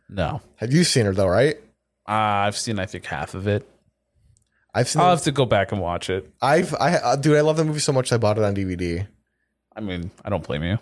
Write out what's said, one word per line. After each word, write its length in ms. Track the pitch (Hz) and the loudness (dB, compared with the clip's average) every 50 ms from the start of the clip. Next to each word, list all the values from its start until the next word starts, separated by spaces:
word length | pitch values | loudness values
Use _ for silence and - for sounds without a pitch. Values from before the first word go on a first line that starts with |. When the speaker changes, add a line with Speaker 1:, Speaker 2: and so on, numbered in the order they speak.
| _ - | _ -10
Speaker 1:
No. 320 | 95 98 85 73 - - - _ _ | -4 -4 -2 -2 -4 -6 -10 _ _
Speaker 2:
Have 160 | _ 107 120 131 | _ -4 2 2
you 120 | 170 175 | 2 4
seen 220 | - - 135 113 | 4 2 2 2
it 60 | 101 95 | 2 2
though, 160 | 95 98 92 | 2 2 2
right? 280 | 87 104 131 156 - - - _ _ _ _ _ _ _ _ - | 4 4 4 2 0 -2 -10 _ _ _ _ _ _ _ _ -4
Speaker 1:
Uh, 40 | 107 107 110 107 104 101 101 | -2 0 0 0 0 0 0
I've 100 | 104 104 | -2 -2
seen, 220 | - - 120 110 98 | -4 -4 -4 -4 -4
I 80 | 92 | -4
think, 200 | 92 - 90 - | -6 -8 -12 -10
half 280 | - - 71 73 - - | -8 -8 -8 -8 -8 -8
of 120 | 92 95 | -6 -2
it. 220 | 104 101 101 - - _ _ _ _ _ _ _ _ _ _ _ _ _ _ _ _ _ _ _ _ - | 0 0 -2 -2 -6 _ _ _ _ _ _ _ _ _ _ _ _ _ _ _ _ _ _ _ _ -2
Speaker 2:
I've 140 | - 123 - | -2 -2 0
seen 120 | - 151 | 2 2
Speaker 1:
I'll 80 | 170 180 | 4 4
Speaker 2:
it. 20 | |
Speaker 1:
have 120 | 180 160 - | 4 2 0
to 100 | 160 139 | -2 0
go 140 | 139 135 | 0 0
back 240 | 110 113 101 98 - - | 2 2 2 2 0 -2
and 80 | 101 | -4
watch 300 | 90 85 87 85 - - | -4 -4 -4 -4 -4 -4
it. 180 | 92 92 - - _ _ - | -4 -4 -4 -8 _ _ 0
Speaker 2:
I've, 320 | 127 147 170 190 - - | 2 4 2 2 0 -2
I, 220 | - - 151 180 | -2 0 0 0
uh, 200 | 165 - 120 127 | 2 2 0 0
dude, 200 | 143 135 156 151 | 2 4 4 4
I 60 | 147 151 | 4 4
love 140 | 156 156 160 | 4 2 2
that 60 | 160 | 0
movie 140 | 156 151 151 | 0 -2 -2
so 140 | - - 143 | -2 0 0
much 200 | 131 123 - 123 | 0 0 0 0
I 40 | |
bought 200 | 117 120 104 104 110 | 2 2 2 2 2
it 60 | 107 | 0
on 100 | 101 101 | 0 0
D 100 | 98 98 | -2 -2
V 120 | 92 90 | -4 -4
D. 260 | 87 90 87 85 85 101 - _ _ _ _ _ _ _ _ _ _ _ _ _ | -4 -4 -4 -4 -4 -6 -8 _ _ _ _ _ _ _ _ _ _ _ _ _
Speaker 1:
I 40 | 107 | -12
mean, 300 | 107 98 92 87 85 95 - - - | -8 -8 -8 -8 -8 -10 -12 -14 -6
I 60 | 107 | -4
don't 160 | 101 92 78 | -4 -4 -4
blame 160 | - 65 73 78 | -4 -4 -4 -2
you. 160 | 87 101 117 | -2 -2 -4